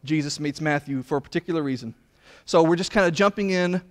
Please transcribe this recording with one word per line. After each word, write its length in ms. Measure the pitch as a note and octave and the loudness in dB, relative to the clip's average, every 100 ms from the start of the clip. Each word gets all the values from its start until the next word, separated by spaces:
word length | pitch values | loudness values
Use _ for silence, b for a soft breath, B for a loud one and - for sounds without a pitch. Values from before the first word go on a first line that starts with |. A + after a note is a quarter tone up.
Jesus 360 | C3+ D#3 D3 D3 | 0 -2 -2 -4
meets 200 | D3 C#3 | -6 -4
Matthew 420 | D#3 D3 C#3 C3+ | -2 -2 -4 -8
for 160 | B2 C#3+ | -4 -6
a 40 | |
particular 400 | C#3 E3 - E3 | -4 -8 -4 -4
reason. 320 | C#3+ C3 A#2 - _ b b b - | -2 -4 -8 -16 _ b b b 0
So 160 | F3 | 4
we're 100 | D#3+ | 4
just 160 | E3+ F#3+ | 2 0
kinda 220 | A3 F#3 | 2 2
jumping 380 | D#3+ G3+ G3+ G3 | 4 2 2 -2
in 320 | F#3 F3+ F3+ - | 0 0 -2 -6